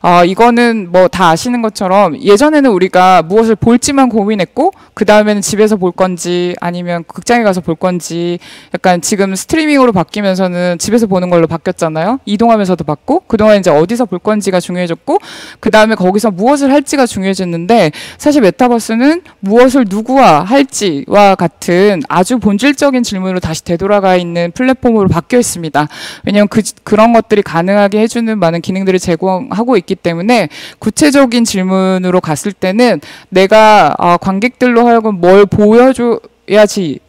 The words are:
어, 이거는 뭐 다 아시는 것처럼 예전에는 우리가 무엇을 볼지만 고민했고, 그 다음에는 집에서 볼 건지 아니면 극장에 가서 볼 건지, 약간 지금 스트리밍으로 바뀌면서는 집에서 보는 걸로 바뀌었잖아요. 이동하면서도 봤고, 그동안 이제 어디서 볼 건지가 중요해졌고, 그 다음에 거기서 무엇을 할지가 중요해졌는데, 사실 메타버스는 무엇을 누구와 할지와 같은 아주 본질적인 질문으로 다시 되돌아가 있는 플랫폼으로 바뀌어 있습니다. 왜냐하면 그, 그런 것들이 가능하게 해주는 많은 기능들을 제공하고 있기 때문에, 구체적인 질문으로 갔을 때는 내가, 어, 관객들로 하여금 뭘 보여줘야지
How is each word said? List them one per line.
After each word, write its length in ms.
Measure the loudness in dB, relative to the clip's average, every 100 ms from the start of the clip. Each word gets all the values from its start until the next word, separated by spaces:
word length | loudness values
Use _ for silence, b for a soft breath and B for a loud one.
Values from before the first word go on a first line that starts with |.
어, 240 | 4 4 2
이거는 640 | 2 2 4 0 -2 0
뭐 140 | 2 2 2
다 140 | 0
아시는 320 | 0 -2 -4
것처럼 580 | -4 -4 0 2 0 -2
예전에는 480 | 2 4 4 2 2
우리가 500 | 0 0 2 4 4
무엇을 340 | 2 0 0 0
볼지만 540 | 2 0 0 0 0
고민했고, 640 | 0 -2 -4 -4 -2 -4 -4 b
그 120 | -4 2
다음에는 360 | 4 2 -2
집에서 360 | -4 0 0 2
볼 140 | -2
건지 640 | -2 -4 -4 -4 -4 -4 -6
아니면 440 | -8 -8 -6 -6 -8
극장에 360 | -14 -2 0
가서 180 | 0 -2
볼 140 | -4 -4
건지, 640 | -4 -4 -6 -6 -6 -6 B B B
약간 280 | -2 0 0
지금 340 | -2 -2 -2 -4
스트리밍으로 580 | -4 -2 0 2 2
바뀌면서는 840 | 0 -4 -4 -4 -2 -2 -2 -4 -4
집에서 260 | -2 -2 0
보는 220 | -2 0
걸로 180 | 0 0
바뀌었잖아요. 720 | -2 -6 -4 -4 -4 -4 -4 -6
이동하면서도 580 | -2 2 2 0 -2
봤고, 400 | -4 -8 -4 -4 _
그동안 320 | 0 4 4
이제 100 | 4
어디서 360 | 2 0 -2 -4
볼 140 | -4
건지가 400 | -4 -2 -2 -4
중요해졌고, 600 | -4 -6 -6 -6 -4 -4 B B B B
그 120 | 0
다음에 240 | 2 2 2
거기서 360 | 0 0 -2
무엇을 400 | -2 0 0 2
할지가 340 | 0 0 -2 -2
중요해졌는데, 880 | -2 -4 -4 -6 -6 0 0 0 B B B
사실 240 | 0 2
메타버스는 800 | 2 2 0 0 -2 0 0 0 -6 _
무엇을 460 | 0 4 4 4 0
누구와 560 | -2 -2 4 4 4
할지와 920 | 2 0 0 -2 -4 -4 0 4 4 2
같은 680 | -2 _ -2 2 2 0 -2
아주 300 | -2 0 0
본질적인 640 | 0 0 0 0 0 0
질문으로 360 | -4 -4 -4 -4
다시 240 | -6 -8
되돌아가 520 | -6 -4 0 0 2 0
있는 360 | -2 -4 -6
플랫폼으로 560 | -2 -2 0 0 0 0
바뀌어 300 | -2 0 -2
있습니다. 480 | -2 -6 -4 -4 -4 B B B -2
왜냐하면 220 | 0 0
그, 140 | 0 -4 -12
그런 300 | -4 2 4
것들이 280 | 2 2 -2
가능하게 580 | 0 -4 0 0 0 0
해주는 380 | -2 -2 -4 -2
많은 240 | -2 -2
기능들을 380 | -6 -4 -2 -2
제공하고 800 | -2 -2 -2 -4 -6 -6 0 0
있기 180 | -2 -6
때문에, 540 | -6 -4 0 0 0 B B B
구체적인 640 | -8 0 2 4 2 0 -2
질문으로 760 | -2 -2 -2 0 -2 -2 -2
갔을 300 | -2 -6 -6
때는 500 | -6 -4 0 0 0 B B B
내가, 680 | 0 4 6 6 6 4 0
어, 200 | 0 0
관객들로 720 | -2 -2 -4 _ 0 2 2
하여금 280 | 2 0 0
뭘 240 | 4 4 4
보여줘야지 1500 | 2 4 4 4 2 -2 -4 -8 _ -2 2 2 0 -6 -8